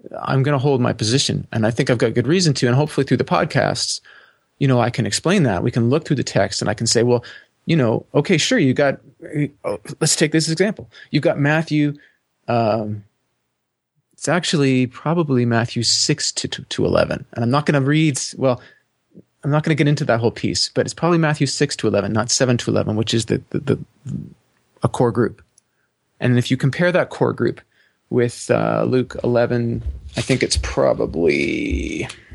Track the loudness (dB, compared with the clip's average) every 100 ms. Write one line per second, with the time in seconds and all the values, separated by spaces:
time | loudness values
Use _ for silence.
0 | -16 -10 -2 0 2 0 0 2 0 0
1 | 0 0 0 -4 -4 0 0 0 0 2
2 | 2 0 2 2 2 2 2 2 2 -2
3 | 0 0 2 0 2 0 0 0 -4 -6
4 | -12 -20 -20 _ _ -2 2 4 2 0
5 | -2 -2 0 2 2 2 0 0 2 0
6 | 0 -4 0 0 0 -2 -4 -2 0 2
7 | 4 2 -2 -20 _ _ -2 2 2 0
8 | 0 -2 2 0 2 2 2 2 0 0
9 | -14 _ -10 -6 -6 _ -8 -8 -10 -4
10 | -2 2 2 0 0 0 0 -2 -14 -20
11 | -4 0 0 2 2 2 2 0 0 -2
12 | _ _ _ _ -2 0 2 0 -2 -8
13 | -12 _ _ _ _ _ _ _ _ _
14 | _ -10 -2 -2 0 0 2 2 0 -4
15 | -2 0 2 2 2 2 0 -2 -2 0
16 | 0 -2 -2 -6 -8 -10 -8 -2 0 2
17 | 0 -2 -8 -4 0 2 2 2 2 2
18 | 2 0 -8 -2 -2 -2 -6 _ _ _
19 | _ -20 _ _ -2 0 0 2 2 2
20 | 0 2 0 -2 -4 -2 -2 -2 -4 -2
21 | 0 2 2 0 -2 0 -2 0 0 0
22 | 0 -2 0 0 2 2 0 0 0 -2
23 | 0 -2 0 -4 -2 -6 -2 -2 -4 _
24 | -10 -10 -10 -20 _ _ _ -4 -4 0
25 | 0 2 -2 -4 _ _ _ _ _ _
26 | _ -4 0 2 0 0 0 0 0 0
27 | -2 -2 -2 0 -2 -2 _ _ _ _
28 | -4 -2 -2 -4 -2 0 2 0 0 0
29 | -2 -4 0 0 2 0 -2 -4 -6 -10
30 | -10 -8 -2 0 0 -2 -2 0 0 0
31 | -2 0 2 2 -2 -2 -2 -4 -4 -6
32 | -8 -12 -14